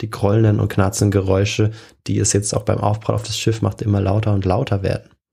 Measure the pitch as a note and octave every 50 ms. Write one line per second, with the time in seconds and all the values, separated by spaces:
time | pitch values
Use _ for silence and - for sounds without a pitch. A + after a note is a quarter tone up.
0 | A2+ A2 - - G#2 G2+ G#2+ A2+ A2 G#2+ G#2 G#2+ G#2 G2+ - G2+ F#2+ F#2+ - -
1 | G#2 G2+ G2 G2+ F#2+ G2 F#2+ F#2+ G#2 G#2+ - - G#2+ G#2+ A2 - - - _ _
2 | - - G#2 G#2+ G#2 - - G2+ G#2 - - A2 - - G#2 G2 G#2 G#2 G#2+ G#2+
3 | - - A2 A2 - - G#2+ - - A2+ A2 G#2+ G#2 G2+ - - A#2 G#2+ G2+ G2
4 | G2 F#2+ G2 G#2+ G#2+ G#2+ G#2 G2 F#2 F#2 F#2 A#2+ C3+ - G2+ G2 F#2+ - - -
5 | - _ _ _ _ _